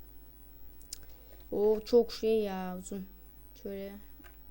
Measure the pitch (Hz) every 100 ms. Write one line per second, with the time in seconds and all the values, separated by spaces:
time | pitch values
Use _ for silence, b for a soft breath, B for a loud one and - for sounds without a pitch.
0 | - - - - - - - - - -
1 | b b b b - - 208 214 214 240
2 | 233 - 220 220 202 190 185 185 185 202
3 | 190 - - - - - 202 196 196 202
4 | - - - - -